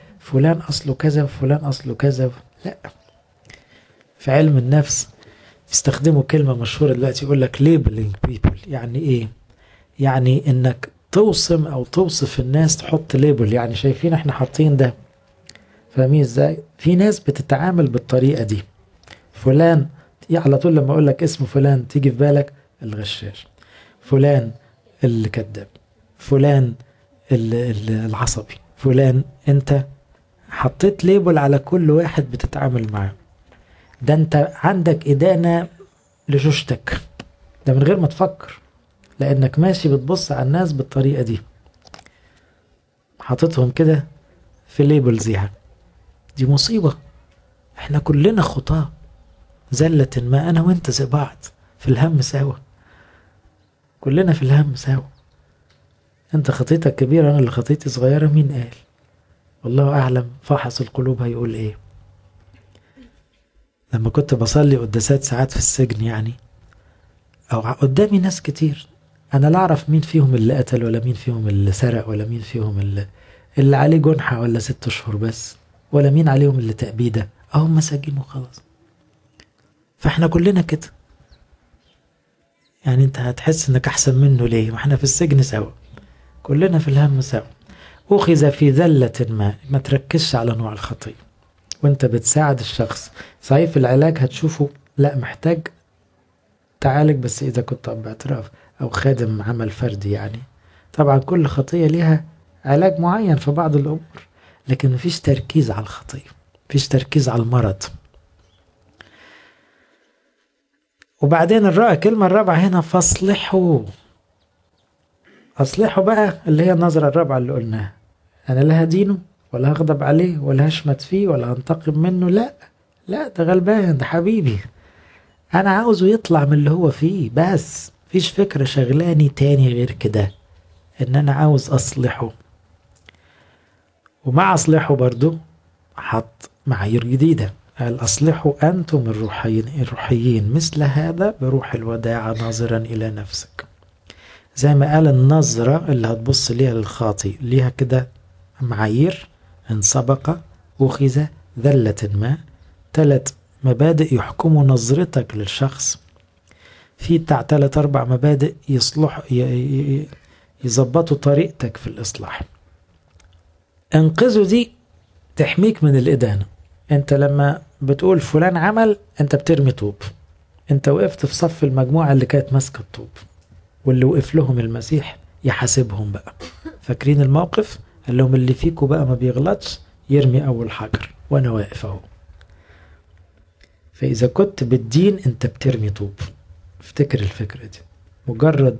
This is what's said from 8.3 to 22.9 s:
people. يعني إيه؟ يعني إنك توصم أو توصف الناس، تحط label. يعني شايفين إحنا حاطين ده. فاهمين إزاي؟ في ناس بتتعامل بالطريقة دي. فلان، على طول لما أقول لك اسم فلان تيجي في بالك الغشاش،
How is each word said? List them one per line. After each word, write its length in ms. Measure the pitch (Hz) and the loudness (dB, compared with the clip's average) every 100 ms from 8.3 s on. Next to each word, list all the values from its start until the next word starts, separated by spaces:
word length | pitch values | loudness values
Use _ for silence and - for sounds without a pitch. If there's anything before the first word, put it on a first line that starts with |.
people. 380 | 110 - - 190 | -2 -2 -2 -8
يعني 300 | 131 117 127 | -10 -8 -4
إيه؟ 300 | 160 123 110 - _ _ _ _ _ - | -2 -2 -4 -12 _ _ _ _ _ -2
يعني 520 | 135 131 127 135 147 | 0 2 2 2 2
إنك 380 | 127 127 120 - - _ | 0 0 -2 -8 -18 _
توصم 540 | 185 214 - - 170 156 | 2 2 2 0 0 -2
أو 180 | 135 | -6
توصف 560 | 123 175 185 - 135 - | -4 -2 -2 -2 -4 -4
الناس، 360 | 123 143 160 - | -2 2 2 0
تحط 400 | - 156 - 135 | -2 -4 -2 2
label. 360 | 147 120 104 | 4 4 2
يعني 220 | 120 117 | 0 -2
شايفين 400 | 107 139 135 170 | -2 -2 0 0
إحنا 180 | 160 151 | 0 -2
حاطين 440 | - 131 - 156 139 | -4 -4 0 2 4
ده. 180 | 127 - - _ _ _ - - _ _ _ | 2 -2 -14 _ _ _ -20 -20 _ _ _
فاهمين 300 | 131 131 151 | 0 2 2
إزاي؟ 380 | 127 123 147 160 - _ | 2 0 0 -2 -12 _
في 180 | 147 180 | 0 2
ناس 240 | 208 208 | 2 0
بتتعامل 640 | - 139 - 135 175 175 139 | -4 -4 -2 -2 0 0 0
بالطريقة 560 | 120 - 127 131 147 | -2 -2 0 2 0
دي. 200 | 107 104 - _ _ _ - - _ | -2 -6 -8 _ _ _ -20 -20 _
فلان، 560 | - 131 139 165 160 135 - _ _ - | -6 0 4 4 4 0 -8 _ _ -4
على 280 | 165 139 139 | -2 2 2
طول 180 | 175 156 | 2 2
لما 160 | 135 | 2
أقول 140 | 156 147 | 2 2
لك 160 | 131 | 2
اسم 220 | 165 - | -2 -2
فلان 440 | 131 139 139 135 120 | -4 2 2 2 0
تيجي 220 | 147 135 | 0 0
في 60 | 117 | 2
بالك 360 | 147 143 143 - _ _ | 2 2 0 -8 _ _
الغشاش، 640 | 117 | -12